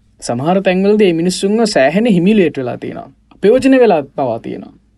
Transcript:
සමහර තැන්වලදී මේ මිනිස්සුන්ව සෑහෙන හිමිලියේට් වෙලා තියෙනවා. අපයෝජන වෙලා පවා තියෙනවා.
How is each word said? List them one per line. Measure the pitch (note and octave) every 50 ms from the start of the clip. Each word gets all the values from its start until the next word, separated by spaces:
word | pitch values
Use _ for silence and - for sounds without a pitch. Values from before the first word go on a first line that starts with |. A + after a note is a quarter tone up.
| _ _ _ _
සමහර | - - A#2+ A#2+ C3+ E3 F#3 G3
තැන්වලදී | F#3+ G3 F3+ F#3 G3 G3+ G#3+ G#3+ G#3+
මේ | F3+ E3
මිනිස්සුන්ව | D#3+ E3+ F3+ F3+ - G3 G3 G#3+ A3+ A#3
සෑහෙන | A3 - D3 C3 C#3+ D#3+ G#3 A#3
හිමිලියේට් | B3 F#3+ E3+ E3+ G3 A3 G#3 F3 D3 -
වෙලා | C#3 B2+ A#2+ B2
තියෙනවා. | - B2 B2 - A#2 A#2 - - _ _ _
අපයෝජන | _ _ - G3 A#3+ C4 A#3 C4+ C4 C4
වෙලා | A#3+ G#3+ F3 D3+ C3+ -
පවා | _ - C#3 A#2+ A2+ A2+
තියෙනවා. | - - A2+ - - - - _ _ _ _